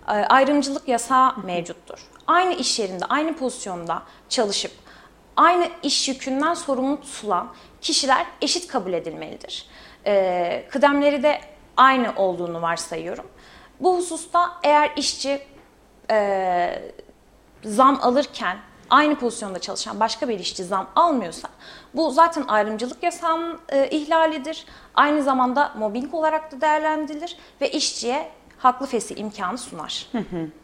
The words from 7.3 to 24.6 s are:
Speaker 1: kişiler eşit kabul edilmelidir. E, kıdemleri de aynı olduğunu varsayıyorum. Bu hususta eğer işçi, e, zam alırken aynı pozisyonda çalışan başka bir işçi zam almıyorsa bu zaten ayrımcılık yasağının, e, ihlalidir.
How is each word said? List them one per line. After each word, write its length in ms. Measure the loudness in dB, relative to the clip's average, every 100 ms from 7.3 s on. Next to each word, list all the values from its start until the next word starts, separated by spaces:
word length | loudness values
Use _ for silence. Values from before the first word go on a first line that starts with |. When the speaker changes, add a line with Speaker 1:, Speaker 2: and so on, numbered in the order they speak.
| -2 -2 -12 -20 -10
Speaker 1:
kişiler 440 | -4 -2 2 2 0 -4
eşit 260 | -4 -4 -4
kabul 260 | -6 -4
edilmelidir. 760 | -4 -6 -10 -12 -14 -14 -16 -16 -20 -20 -8 2
E, 600 | 2 4 0 0 -4 -6
kıdemleri 540 | 2 4 4 2 2
de 180 | 0 0 -6 -20 -6 6
aynı 360 | 6 6 0 0
olduğunu 460 | 0 0 -6 -4
varsayıyorum. 640 | -4 -4 -6 -8 -8 -10 -12 -20 -20 -20 -20 -2
Bu 180 | 0 2
hususta 540 | -2 -8 -2 0 0 0
eğer 280 | 4 4 4 0
işçi, 460 | -4 -4 -4 -6 -8 -20 -20 _ _ _ 0
e, 680 | 0 2 0 0 0 0 -4 -10 -18 -20 _ _ _ _ _ -4
zam 340 | 6 6 6
alırken 560 | 4 2 0 -4 -6 -6 -12 -20 2
aynı 260 | 4 6 2
pozisyonda 440 | -2 -4 -8 -8
çalışan 400 | -8 -8 -8 -2
başka 300 | 0 0 -4
bir 100 | -4
işçi 240 | -4 -8
zam 240 | -4 -4 0 2
almıyorsa 520 | 4 2 -2 -8 -14 -16 -20 -20 -10
bu 180 | -2 0
zaten 340 | 4 4 2 0
ayrımcılık 560 | 0 0 -2 -6 -4
yasağının, 560 | -4 -2 -2 0 -2 -8 -4
e, 180 | 0 0
ihlalidir. 800 | -2 0 2 2 0 -6 -10